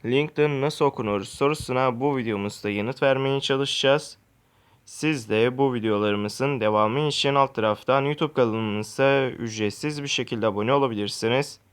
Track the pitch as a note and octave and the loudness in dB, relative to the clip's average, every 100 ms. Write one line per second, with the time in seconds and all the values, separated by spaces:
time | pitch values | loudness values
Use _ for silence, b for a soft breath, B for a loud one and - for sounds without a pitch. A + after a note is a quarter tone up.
0 | A2+ C3 D3+ - D3+ C#3 C#3+ - C#3+ - | 0 0 0 0 0 2 -2 0 0 0
1 | A2 G#2 F#2+ - C#3+ D3+ - B2+ C3 A#2 | -2 -2 -4 0 0 0 -2 0 0 0
2 | C#3 C3+ A#2 G#2 G2+ - G#2 G#2 G#2+ C3+ | -2 -2 -2 -2 -4 -4 -4 -2 -4 0
3 | C#3 C3+ C3+ C#3 - C3+ C3+ - C3+ C#3+ | 2 2 0 -2 0 -2 0 0 2 2
4 | - - _ _ b b b b _ - | 0 -18 _ _ b b b b _ -4
5 | D3+ D3+ A2 A2 A#2+ B2+ C#3 B2 A2 G#2 | -2 -2 0 2 2 2 0 2 0 2
6 | G#2 G#2 G#2 - C3+ C#3 G#2+ G#2+ G#2+ B2+ | 2 0 -2 -2 -2 0 2 4 2 2
7 | D3+ C#3+ C#3+ C#3 C3+ - A2 G#2 - C3+ | 0 0 2 2 2 2 0 0 2 2
8 | C#3 D3 D#3 - A#2+ A2 A2 G#2 G#2+ - | 2 -2 -2 2 2 2 -2 -4 -6 0
9 | C3+ C#3 C3 - A2+ A2 G#2 - D3+ D3 | 2 4 0 -4 -8 -2 -4 -2 -6 -6
10 | C#3 - B2 A#2 A2 G2+ A2 C#3+ C3+ A2 | -4 -4 -4 -2 0 0 0 2 2 -2
11 | G#2 - A2+ B2+ C#3+ - _ | -4 -2 0 0 -2 -8 _